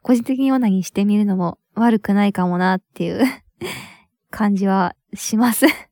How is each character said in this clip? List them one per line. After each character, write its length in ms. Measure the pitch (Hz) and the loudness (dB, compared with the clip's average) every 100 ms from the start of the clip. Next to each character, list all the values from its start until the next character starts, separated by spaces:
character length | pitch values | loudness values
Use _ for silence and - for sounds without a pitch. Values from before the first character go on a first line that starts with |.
個 140 | - 247 | 2 0
人 80 | |
的 160 | 240 262 | 0 -2
に 120 | 269 | 0
オ 80 | 262 | 2
ナ 80 | 233 | 2
ニ 120 | 190 | 0
ー 40 | |
し 80 | 175 | -2
て 140 | - 202 | -2 0
み 100 | 208 | 2
る 100 | 202 | 2
の 120 | 185 | 0
も 220 | 175 - _ - | -4 -6 _ 0
悪 240 | 233 220 | 2 2
く 140 | - | 0
な 120 | 202 202 | 2 2
い 80 | |
か 140 | 196 180 | 0 -2
も 100 | 175 | 0
な 200 | 185 190 | 0 -2
っ 20 | |
て 260 | _ - 170 | _ -8 -6
い 60 | |
う 120 | - 254 - _ _ 359 - | 0 -2 -2 _ _ -12 -10
<laughs> 520 | - - _ _ _ | -18 -20 _ _ _
感 240 | - 208 196 | -2 0 0
じ 120 | 196 | 0
は 280 | 190 180 - _ | 0 -2 -6 _
し 240 | 196 - 220 | -12 -4 0
ま 160 | 240 | 0
す。 140 | 220 - - - | 4 2 2 -14